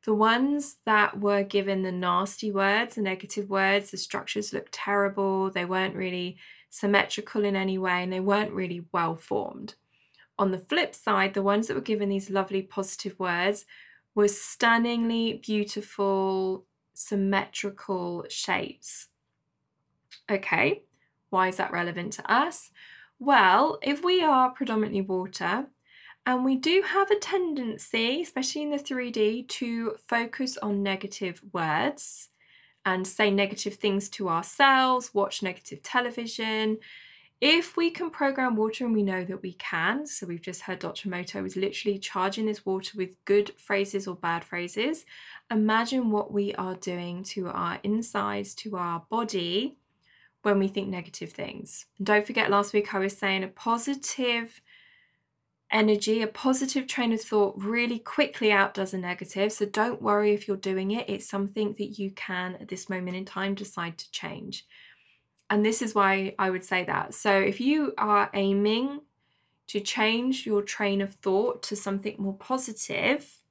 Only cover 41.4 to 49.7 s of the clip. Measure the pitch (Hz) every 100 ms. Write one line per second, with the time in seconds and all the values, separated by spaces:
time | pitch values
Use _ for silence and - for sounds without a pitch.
41.4 | 190 185 190 202 214 202 - 196 190 196
42.4 | 214 208 - 190 190 208 185 - - 202
43.4 | 202 - - 202 196 196 190 180 175 170
44.4 | 165 175 175 208 240 320 - - - -
45.4 | _ 220 214 220 233 262 233 208 - 202
46.4 | 202 - 185 185 - 175 175 175 190 -
47.4 | 180 175 175 - - 214 226 214 202 202
48.4 | 202 - 220 196 175 170 170 220 220 196
49.4 | 170 185 269